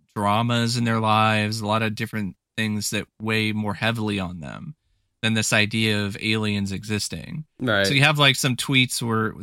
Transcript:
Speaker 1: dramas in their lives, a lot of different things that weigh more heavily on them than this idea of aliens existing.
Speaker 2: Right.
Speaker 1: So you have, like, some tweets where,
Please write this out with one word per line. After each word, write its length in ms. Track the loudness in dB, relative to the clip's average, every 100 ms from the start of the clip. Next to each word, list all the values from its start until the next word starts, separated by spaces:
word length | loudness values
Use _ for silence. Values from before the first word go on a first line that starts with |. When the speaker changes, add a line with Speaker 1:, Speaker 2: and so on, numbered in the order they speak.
| _ -4
Speaker 1:
dramas 640 | 0 2 2 2 2 2
in 60 |
their 160 | 2 2
lives, 640 | 4 4 4 2 0 -2
a 40 | -2
lot 140 | 0
of 120 | 0 -2
different 400 | -6 -4 -6 -8 _ -4
things 340 | -2 -2 -2
that 140 | -4 -6 -8
weigh 300 | -2 0 0
more 200 | 0 -4 -2
heavily 440 | -2 0 -2 -2
on 200 | -4 -6
them 360 | -12 -12 -14 -16 _ _ _ _
than 120 | -2
this 180 | 0 2
idea 520 | 2 2 2 2 0 -2
of 100 | -4
aliens 500 | -2 0 0 0 -2
existing. 720 | -4 -4 -4 -4 -8 -10 -12 -12 -4
Speaker 2:
Right. 260 | 0 2 2
Speaker 1:
So 80 |
you 100 | 4
have, 140 | 4 4
like, 160 | 4 4
some 200 | 0 -2
tweets 460 | 0 2 2 -2
where, 320 | -2 0 -2 -4